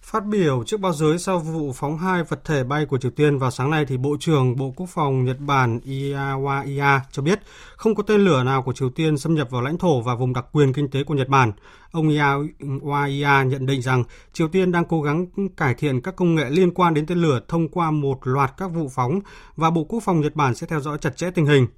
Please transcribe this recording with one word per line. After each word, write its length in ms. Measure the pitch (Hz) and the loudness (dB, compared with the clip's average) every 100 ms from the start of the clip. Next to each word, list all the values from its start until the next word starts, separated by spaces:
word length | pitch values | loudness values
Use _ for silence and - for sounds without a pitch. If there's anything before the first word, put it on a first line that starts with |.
Phát 240 | - 220 208 | -6 -6 -2
biểu 380 | 208 165 131 113 | 0 2 0 -2
trước 140 | 214 | -2
báo 120 | 190 | -2
giới 260 | 156 151 165 | 0 2 2
sau 200 | 185 185 | 0 -2
vụ 340 | 160 160 147 | -2 -6 -6
phóng 260 | 127 143 156 | -4 -6 -4
hai 260 | 185 185 | -2 -2
vật 200 | 160 143 | -2 -6
thể 200 | - 151 | -2 -2
bay 220 | 123 143 151 | 0 -2 0
của 120 | 131 | -2
Triều 120 | 123 | -2
Tiên 280 | - 147 143 | 2 2 2
vào 120 | 131 | 0
sáng 200 | 120 131 | -2 0
nay, 140 | 156 139 | 0 0
thì 80 | 131 | -2
Bộ 200 | 135 147 | -2 -2
trưởng 360 | 170 151 127 123 | 2 2 4 0
Bộ 160 | 135 131 | -4 -8
Quốc 100 | 180 | -10
phòng 360 | 185 147 131 | -2 0 0
Nhật 140 | 127 131 | 0 -2
Bản 420 | 143 139 123 117 | -2 0 2 0
Iwaiya 1160 | 123 135 139 139 139 135 139 139 135 139 139 139 131 | -6 -8 -6 -6 -6 -4 -4 -4 -4 0 2 2 0
cho 100 | - | -4
biết 180 | 143 208 - - - - | 0 -2 -4 -20 -20 -2
không 180 | 220 | 0
có 80 | 214 | 0
tên 180 | 208 208 | 2 4
lửa 220 | 202 143 | 6 4
nào 200 | 123 135 | 2 0
của 100 | 131 | -2
Triều 180 | 127 131 | -4 -4
Tiên 280 | 127 160 147 | 0 0 0
xâm 160 | 156 | 0
nhập 160 | 160 131 | -2 0
vào 120 | 127 | -4
lãnh 160 | 123 170 | -4 -2
thổ 220 | 185 139 | 2 2
và 140 | 117 | 0
vùng 180 | 120 127 | -2 -2
đặc 120 | 127 123 | -2 -2
quyền 200 | 151 143 | 2 4
kinh 180 | 131 143 | 2 -2
tế 140 | 135 | -2
của 100 | 143 | -2
Nhật 140 | 147 127 | -2 2
Bản. 240 | 139 120 104 - - - | 4 4 0 -14 -20 -10
Ông 160 | 170 156 | -2 2
Iwaiya 1400 | 151 143 139 151 - 143 135 143 143 143 139 143 139 | 2 2 0 -4 -8 -8 -8 -4 -2 -2 -2 2 4
nhận 220 | 131 139 131 | 4 0 -2
định 160 | 139 | -2
rằng 220 | 123 127 120 - - | 0 0 0 -6 -20
Triều 160 | - 160 | -4 0
Tiên 240 | 180 185 | 2 2
đang 120 | 175 | 0
cố 180 | 170 165 | 0 0
gắng 240 | 147 151 180 - 196 - | 0 -2 -4 -4 -6 -2
cải 180 | 151 | -2
thiện 260 | 120 147 131 | 0 0 -2
các 160 | 151 180 | -4 -2
công 180 | 180 | 2
nghệ 160 | 165 127 | 2 0
liên 240 | 151 180 | 2 2
quan 200 | 175 180 | 4 2
đến 120 | 156 156 | 2 0
tên 160 | 175 | 0
lửa 180 | 165 127 - | 2 0 0
thông 200 | 165 165 | -2 -2
qua 220 | 180 165 | -2 -2
một 280 | 151 139 131 | 0 -2 -4
loạt 300 | 127 131 135 - | -2 -2 -2 -4
các 120 | 190 | -8
vụ 200 | 165 147 | -6 -6
phóng 320 | 127 123 180 196 - - - | -4 -2 -2 -6 -20 -20 -2
và 140 | 165 | 0
Bộ 140 | 170 | 0
Quốc 160 | 156 233 | -2 -4
phòng 180 | 220 175 | 0 0
Nhật 160 | 147 151 | 0 0
Bản 180 | 139 | -2
sẽ 120 | 117 165 | -2 -4
theo 140 | 160 | -6
dõi 180 | 139 147 | -4 -4
chặt 160 | 151 131 | -4 -4
chẽ 140 | 175 | -4
tình 160 | 180 147 | 0 4
hình. 200 | 143 123 | 6 4